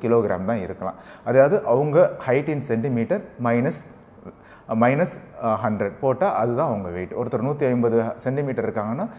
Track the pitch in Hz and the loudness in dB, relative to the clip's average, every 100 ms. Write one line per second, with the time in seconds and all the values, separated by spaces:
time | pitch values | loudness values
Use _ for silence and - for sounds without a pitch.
0 | 117 117 104 90 95 113 87 92 92 - | 2 2 2 -2 -2 -4 -4 -8 -8 -10
1 | - - - 131 139 202 - 120 151 147 | -16 -12 0 6 6 4 2 2 4 4
2 | 180 - - 127 143 147 - 113 127 120 | 4 2 0 0 0 -4 -2 -2 0 0
3 | 113 196 - - 120 120 135 - - - | 0 -2 -4 -4 0 2 0 -4 -12 -20
4 | - - 92 - - - - 113 120 139 | -20 -20 -20 -20 -20 -18 -6 2 4 4
5 | 180 - - - 117 107 113 104 101 - | 0 -4 -18 -6 -2 0 0 -2 -4 -2
6 | 135 120 196 95 120 120 156 107 92 87 | 0 2 0 0 0 0 -2 -2 -4 -6
7 | 90 - 117 120 127 147 139 123 117 113 | -6 -6 -4 -2 -2 0 0 2 2 2
8 | 113 - 127 135 143 117 107 107 104 127 | 0 -4 -6 -4 -4 -2 -4 -4 -4 -4
9 | 220 | -6